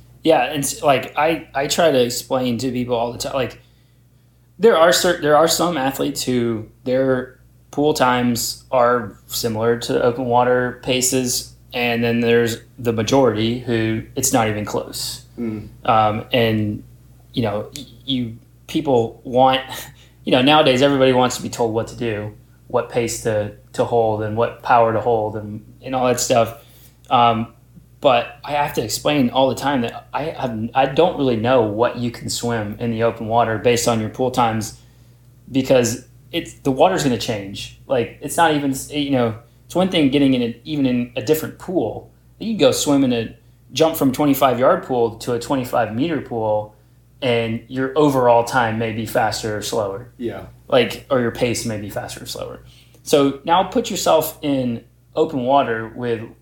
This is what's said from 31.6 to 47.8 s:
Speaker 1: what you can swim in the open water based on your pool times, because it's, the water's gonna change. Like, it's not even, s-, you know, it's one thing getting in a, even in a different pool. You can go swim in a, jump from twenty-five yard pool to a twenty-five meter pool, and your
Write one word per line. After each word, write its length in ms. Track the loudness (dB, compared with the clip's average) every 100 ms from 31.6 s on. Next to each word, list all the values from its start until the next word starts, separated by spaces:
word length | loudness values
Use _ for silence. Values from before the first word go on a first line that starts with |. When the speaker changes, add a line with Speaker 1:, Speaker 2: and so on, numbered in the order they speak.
Speaker 1:
what 340 | 2 0 -2 0
you 140 | -6
can 180 | -6 -8
swim 480 | -6 -4 -4 -6 -6
in 120 | -4
the 120 | 0
open 240 | -2 -2 0
water 280 | 2 2 2
based 300 | 2 2 0
on 100 | 0
your 120 | -2
pool 200 | -2 -2
times, 480 | 0 0 -2 -6 -12 -20 _ -20 _ _ _ -4
because 560 | -2 2 4 2 -4 -12 -20 -10
it's, 220 | -8 -8
the 160 | -6 -4
water's 320 | 2 2 4
gonna 140 | 0 -2
change. 600 | -2 -6 -8 -12 -14 -16 -4
Like, 320 | -2 -2 -8
it's 160 | -6 2
not 160 | 2
even, 180 | 2 0
s-, 180 | -4 -6
you 180 | -6 -2
know, 280 | 0 0 -4 -16 _
it's 100 | _
one 140 | -2 0
thing 220 | 2 2
getting 240 | 4 2
in 80 | 2
a, 180 | -2 -6
even 200 | -6 -2
in 280 | 0 0 -2 -6
a 60 |
different 360 | 0 0 -2 -10
pool. 520 | -6 -4 -4 -6 -14 _ _ _
You 100 | -6
can 60 | 2
go 140 | 2
swim 320 | 2 2 2
in 80 | 2
a, 240 | 0 -4 -12 _ _ _
jump 240 | 0 0 2
from 160 | 0
twenty-five 460 | 2 0 4 2 4
yard 240 | 2 2
pool 320 | 0 0 0 -2
to 160 | -6
a 60 | -6
twenty-five 540 | -2 -4 -2 -2 -2
meter 260 | -2 -2 -4
pool, 560 | -6 -4 -2 -2 -4 -16 _ _ _ _
and 420 | -2 0 0 -6 -6
your 280 | -6